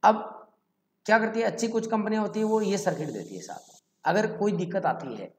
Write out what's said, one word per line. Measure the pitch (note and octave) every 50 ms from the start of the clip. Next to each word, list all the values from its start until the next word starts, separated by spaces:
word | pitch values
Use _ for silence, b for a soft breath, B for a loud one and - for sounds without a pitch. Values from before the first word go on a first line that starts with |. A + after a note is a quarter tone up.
| -
अब | G#3+ A3 A3 - - - - - _ _ _ _ _ _ _ _ _ _ _ _
क्या | - G#3+ A3+
करती | G#3+ A3 G#3+ A3+
है, | A3+
अच्छी | G#3 - - A#3 A3+
कुछ | A3+ A3+ A3 -
कंपनियां | A3+ G#3+ G3+ G#3 A3 G#3+ G#3+
होती | - - G#3+
है, | A3
वो | G#3+ A3 A3
ये | G#3+ F#3+ G3 G3
circuit | - F#3 D#3+ - D#3 D3
देती | A#2 G#2 E2+ - G2+
है | F#2
साथ | - - - - - -
में। | - - _ _ _ _ _
अगर | D#3 E3+ G#3 G#3 - - -
कोई | G3+ G#3
दिक्कत | F#3+ E3+ F3+ F3 F3 G3 -
आती | D#3 B2+ - - C3+ A#2
है | G#2 G2 - -